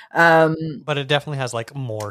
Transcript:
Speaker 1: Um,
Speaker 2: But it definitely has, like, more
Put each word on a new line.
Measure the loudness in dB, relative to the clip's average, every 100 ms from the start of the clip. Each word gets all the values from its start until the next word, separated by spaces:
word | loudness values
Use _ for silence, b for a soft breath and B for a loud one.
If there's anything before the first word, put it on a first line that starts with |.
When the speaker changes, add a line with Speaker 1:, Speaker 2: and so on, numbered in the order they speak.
| B
Speaker 1:
Um, | 2 6 6 4 0 -8 -10 -6
Speaker 2:
But | -6
it | -2
definitely | -2 -2 -6
has, | -6
like, | -6 -8 -10
more | -8 -8 0